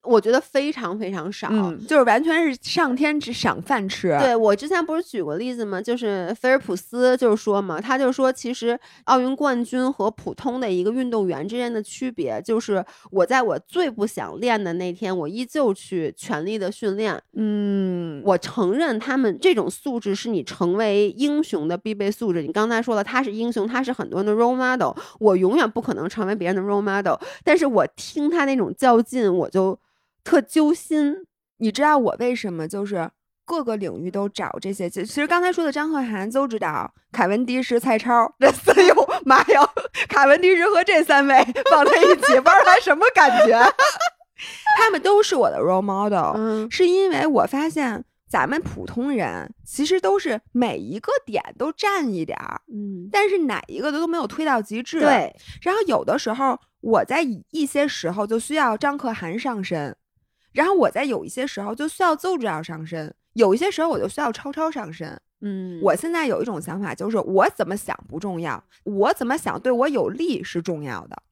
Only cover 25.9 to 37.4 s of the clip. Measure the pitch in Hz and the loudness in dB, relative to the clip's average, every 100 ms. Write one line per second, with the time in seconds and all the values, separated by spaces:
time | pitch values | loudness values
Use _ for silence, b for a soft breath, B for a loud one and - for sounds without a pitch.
25.9 | 110 165 220 196 202 175 190 202 202 202 | -4 -6 -4 -4 -2 -2 -2 0 0 0
26.9 | 196 190 - B B - 370 320 214 143 | -2 0 -2 B B 2 2 4 2 0
27.9 | - - 311 294 339 277 269 196 - 262 | -4 -10 -2 0 0 0 0 -2 2 4
28.9 | 233 233 254 208 175 - 190 190 175 _ | 4 2 0 2 2 0 0 0 -2 _
29.9 | _ _ _ - 320 220 320 302 339 - | _ _ _ 2 2 4 2 2 0 -2
30.9 | 311 285 381 359 _ _ _ 220 208 294 | 0 0 -2 -12 _ _ _ -4 0 2
31.9 | 294 220 - 247 240 208 165 160 202 202 | 4 2 -2 -4 -2 -6 -6 -6 -6 -6
32.9 | 196 160 _ _ _ - 339 233 214 180 | -6 -6 _ _ _ -8 -4 -4 -4 -6
33.9 | 87 175 196 202 - 175 - 190 202 175 | -6 -6 -4 -4 -6 -8 -8 -8 -6 -6
34.9 | 190 214 285 302 349 359 349 320 285 311 | -6 -6 -4 0 0 0 0 -2 -4 -4
35.9 | 302 247 208 202 262 277 220 175 147 92 | -4 -4 -4 -2 -2 -2 -4 -4 -4 -8
36.9 | _ _ - 185 208 | _ _ -2 0 0